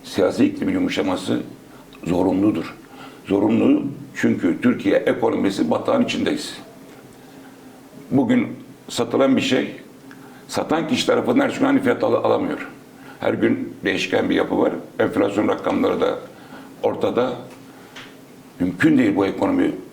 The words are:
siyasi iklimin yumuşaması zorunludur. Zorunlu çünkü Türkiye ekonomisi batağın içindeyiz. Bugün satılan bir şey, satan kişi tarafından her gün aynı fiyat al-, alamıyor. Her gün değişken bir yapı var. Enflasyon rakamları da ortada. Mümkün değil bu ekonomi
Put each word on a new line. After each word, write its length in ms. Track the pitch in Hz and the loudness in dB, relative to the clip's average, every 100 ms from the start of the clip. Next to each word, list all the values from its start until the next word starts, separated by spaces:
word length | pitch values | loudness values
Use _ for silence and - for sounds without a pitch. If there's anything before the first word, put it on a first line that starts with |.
siyasi 400 | - - 98 87 | -6 0 0 4
iklimin 280 | 139 - 101 | 2 2 -2
yumuşaması 680 | 92 90 - 92 90 98 120 - - - - - - | 0 -2 0 -2 -2 -2 -4 -4 -16 -20 -20 -20 -12
zorunludur. 720 | - 87 92 95 104 - - - - - - - - | -2 2 2 4 2 0 -6 -14 -20 -20 -20 -20 0
Zorunlu 560 | 98 110 110 117 147 - - - | 2 4 4 4 4 0 -8 -12
çünkü 460 | - 120 107 92 - | -2 0 2 0 2
Türkiye 340 | 123 113 - - | 0 2 2 2
ekonomisi 720 | - 123 113 98 98 98 117 | 2 0 0 2 0 0 0
batağın 340 | 113 - 123 | 0 0 0
içindeyiz. 520 | 120 - - - - - - - - - - - - - - - - - - - - | 0 0 -2 -2 -6 -14 -18 -20 -20 -20 -20 -20 -20 -20 -20 -20 -20 -20 -20 -20 -2
Bugün 360 | - 117 123 - - - - - | 0 2 2 0 -8 -16 -20 -10
satılan 480 | - 117 127 135 120 | -4 0 2 4 4
bir 40 | |
şey, 300 | 98 131 - - - - - - - - - | 2 0 0 -10 -18 -20 -20 -20 -20 -20 -6
satan 400 | - - 156 - | -4 -2 -2 0
kişi 180 | - - | 0 2
tarafından 380 | 120 117 123 | 2 2 2
her 140 | 139 - | 2 0
gün 60 | |
aynı 180 | 139 139 | 2 2
fiyat 220 | 123 - | 2 0
al-, 200 | 117 113 | 2 2
alamıyor. 440 | 110 110 90 71 - - - - - - | 2 0 0 -6 -10 -16 -20 -20 -20 -4
Her 140 | - | -2
gün 400 | 113 98 - - - | 2 2 0 -4 -4
değişken 460 | 95 - - 104 - | -2 -2 0 0 2
bir 40 | |
yapı 240 | 87 - 95 | 0 0 0
var. 140 | 78 - - - | 0 -2 -10 -2
Enflasyon 500 | 110 - 101 98 104 | 0 2 0 0 0
rakamları 520 | 98 92 87 - 147 | 0 -2 0 0 0
da 180 | - - - - - - - - | 0 -2 -10 -20 -20 -20 -20 -4
ortada. 500 | - - 120 - 127 - - - - - - - - - - - - - | -4 0 0 0 -2 -4 -14 -20 -20 -20 -20 -20 -20 -20 -20 -20 -20 -4
Mümkün 380 | 90 - 160 143 | -4 2 4 4
değil 180 | 110 92 | 4 2
bu 100 | 95 | 0
ekonomi 460 | 95 98 90 - - - | 0 0 2 0 -2 -14